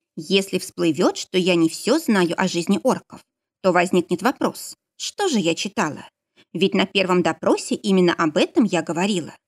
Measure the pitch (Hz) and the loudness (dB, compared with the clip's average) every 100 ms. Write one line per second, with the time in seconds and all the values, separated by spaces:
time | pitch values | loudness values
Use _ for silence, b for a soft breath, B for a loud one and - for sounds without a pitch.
0 | _ - 151 196 190 185 - - 170 143 | _ -14 -2 0 0 -6 -6 -2 -2 2
1 | 269 - - 180 180 175 160 - - 311 | 0 -2 -4 -2 0 2 0 0 -2 0
2 | 285 202 170 - 185 170 170 202 262 - | 2 2 0 0 -2 -2 -2 0 0 -2
3 | - - _ _ _ _ 190 175 185 - | -6 -20 _ _ _ _ 0 2 2 0
4 | - 175 226 - 262 - - - _ - | 0 -2 -2 -2 -4 -4 -14 -18 _ -14
5 | - - 392 226 165 160 202 - 156 - | -10 -4 -2 0 0 -2 -4 -4 -4 -6
6 | - _ _ b _ 175 190 190 190 196 | -16 _ _ b _ 0 2 2 0 0
7 | 180 180 160 160 208 415 - - 208 190 | 2 2 2 0 0 0 -2 -4 2 4
8 | 175 - 160 180 320 - 208 170 165 160 | 4 2 0 0 0 2 2 0 -2 -2
9 | 202 185 131 - | -2 -2 -6 -14